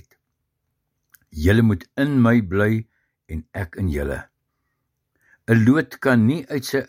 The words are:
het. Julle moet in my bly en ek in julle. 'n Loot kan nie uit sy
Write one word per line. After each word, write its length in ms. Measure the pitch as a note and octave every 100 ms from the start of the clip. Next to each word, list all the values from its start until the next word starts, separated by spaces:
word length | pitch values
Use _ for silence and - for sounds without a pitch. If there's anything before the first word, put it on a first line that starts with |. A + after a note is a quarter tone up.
het. 140 | - _ _ _ _ _ _ _ _ _ _ _ _
Julle 320 | D2+ E2 A2+
moet 240 | A2+ F#2 - -
in 220 | C#3+ C3+
my 220 | A#2 A#2
bly 400 | F#2 G2 G#2+ A2 A2+ _ _ _ -
en 160 | D#2+ - -
ek 240 | F#2 -
in 80 | F#2
julle. 380 | C#2+ C#2+ C2+ - _ _ _ _ _ _ _ _ _ _ _ -
'n 160 | A2+
Loot 380 | A2 D3+ D#3 -
kan 240 | C3+ A#2+ A2
nie 160 | D#3+ -
uit 140 | D3 -
sy 160 | C#3